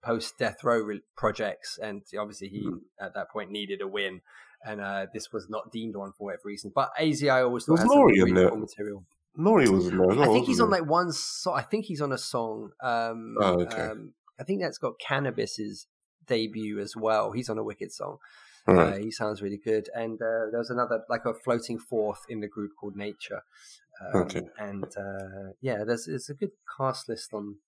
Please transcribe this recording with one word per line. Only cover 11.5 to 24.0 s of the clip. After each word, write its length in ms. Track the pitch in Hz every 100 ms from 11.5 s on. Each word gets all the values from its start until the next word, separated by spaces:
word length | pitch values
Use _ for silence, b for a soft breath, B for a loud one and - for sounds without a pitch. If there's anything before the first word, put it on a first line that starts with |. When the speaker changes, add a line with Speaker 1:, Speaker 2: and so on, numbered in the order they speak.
Speaker 1:
I 80 | 139
think 240 | 123 214 214
he's 160 | 156
on 100 | 147
a 60 | 131
song. 540 | - 123 113 110 107 _
Um, 540 | 127 120 117 113 113 110
Speaker 2:
Oh, 200 | 98 87
okay. 200 | 87 -
Speaker 1:
um, 320 | 110 110 107 _ _ _
I 40 |
think 180 | 156 196
that's 160 | 175 131
got 160 | 131 123
Cannabis's 880 | - 139 139 117 110 - 104 101 - _ _ _ _
debut 520 | 120 110 104 107 104
as 160 | 101 -
well. 360 | 110 110 107
He's 180 | 110 123
on 80 | 110
a 60 |
wicked 280 | 107 104 98
song. 260 | - 95 101 b b b b -
Speaker 2:
Right. 260 | 92 82
Speaker 1:
Uh, 40 | 95
he 140 | 110
sounds 300 | - 107 104
really 160 | 101 101
good. 260 | 110 110 104
And, 280 | 117 113 110
uh, 280 | 113 113 110
there 60 | 117
was 100 | 117
another, 340 | 123 120 113 -
like, 160 | 117 123
a 80 |
floating 440 | 113 - 117 - 113
fourth 440 | - 117 107 101 -
in 100 | 117
the 80 | 104
group 240 | 107 104 -
called 160 | 104 98
Nature. 480 | 101 101 - 101 - b b b b -